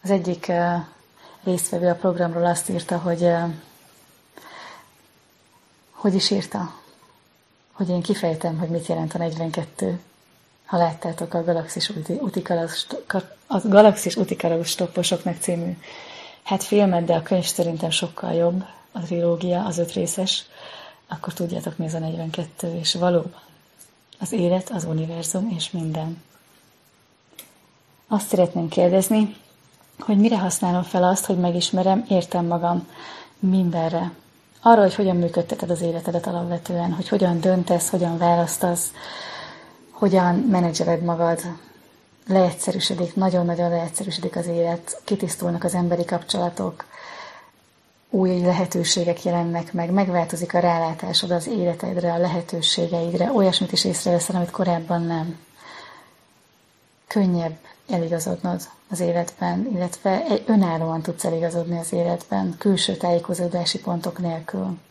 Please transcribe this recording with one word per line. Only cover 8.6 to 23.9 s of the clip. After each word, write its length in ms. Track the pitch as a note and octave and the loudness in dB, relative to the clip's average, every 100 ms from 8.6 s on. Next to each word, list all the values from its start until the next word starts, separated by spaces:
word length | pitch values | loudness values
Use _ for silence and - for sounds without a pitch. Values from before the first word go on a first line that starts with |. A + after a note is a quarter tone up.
| E3 | -2
mit 180 | E3+ E3 | -4 -2
jelent 280 | E3 D#3+ | -4 -2
a 40 | E3+ | -2
negyvenkettő. 840 | E3 D#3+ E3 D#3+ D#3 - F#3+ F3 - _ _ _ _ _ | -4 -2 -4 -4 -8 -4 -4 -4 -8 _ _ _ _ _
Ha 120 | - F3 | -4 0
láttátok 580 | E3 D#3+ E3+ E3 E3+ | 2 0 -8 -6 -4
a 100 | F3 | -2
Galaxis 440 | E3+ E3 D#3+ - - | 0 -2 -2 -6 -6
úti-, 260 | G#3 D#3 | -6 -6
útikalauz-, 720 | A#3+ A#3+ F#3+ - E3+ E3 - - - - F#3+ - - _ | -4 -2 -4 -2 -2 -2 -6 -8 -10 -4 -6 -6 -20 _
a 220 | A3 G#3+ | -2 6
Galaxis 480 | G3+ G#3+ G3+ F3+ A3+ | 10 10 8 -4 -2
útikalauz 520 | F#3+ - F3 E3 E3 | -2 -2 0 0 -2
stopposoknak 680 | - F3 F#3 E3+ F3 F3 E3+ | -4 -2 -2 -2 -2 -4 -4
című, 360 | - E3+ E3+ F3 - - - - - - | -4 -2 -4 -8 -14 -20 -18 -18 -20 -16
hát, 200 | - G3 | -4 -4
filmet, 420 | - G#3 G3+ F3 | 2 4 4 2
de 100 | E3+ | 2
a 80 | E3 | 0
könyv 220 | E3 F#3 | 2 0
szerintem 460 | E3+ - E3+ E3 E3 | 0 -2 -2 0 -2
sokkal 420 | - F3 - F3+ | -2 -4 -6 -2
jobb, 320 | E3 E3+ F#3 F#3 - - | 2 2 0 -6 -16 -14
a 80 | G#3+ | -10
trilógia, 640 | E3+ E3+ E3+ E3+ F3+ F3 | -4 0 2 2 0 0
az 140 | F3+ E3 | 0 -2
öt 140 | E3+ | -2
részes, 540 | F#3+ E3+ - F#3+ - - - - - - - _ | -2 -2 -2 -2 -2 -6 -20 -20 -18 -20 -20 _
akkor 240 | D#3+ - | -10 -8
tudjátok, 440 | - F3 - - D#3 | -6 -4 -4 -6 -6
mi 80 | |
ez 100 | D#3+ | -4
a 40 | E3 | -4
negyvenkettő, 760 | D#3+ E3 E3 D#3+ D#3+ - F3 | -6 -6 -6 -6 -8 -8 -8
és 200 | E3+ D#3 | -4 -4
valóban, 460 | F3 F3+ F3 F3 - - _ _ _ - | 2 4 4 0 -12 -20 _ _ _ -20